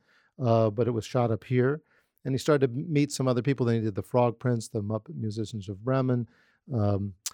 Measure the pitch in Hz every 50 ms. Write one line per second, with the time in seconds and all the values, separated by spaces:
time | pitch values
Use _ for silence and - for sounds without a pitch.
0 | _ _ _ _ _ _ _ - 131 117 113 113 113 110 104 120 117 117 120 110
1 | - - - 127 120 113 110 - - - 127 123 123 131 147 160 - _ _ _
2 | _ _ _ _ - 143 135 123 - - 151 139 131 123 117 135 160 180 156 143
3 | 147 143 - - 131 131 123 120 113 143 135 120 127 117 117 117 107 110 95 104
4 | - - - 123 123 120 113 - - 123 120 113 107 - - 113 101 104 110 107
5 | 107 - 165 139 113 107 101 113 110 - - 107 92 101 101 92 107 127 131 135
6 | 131 127 123 120 113 - _ _ _ _ _ _ _ - 135 113 104 101 101 98
7 | 101 101 95 - _ -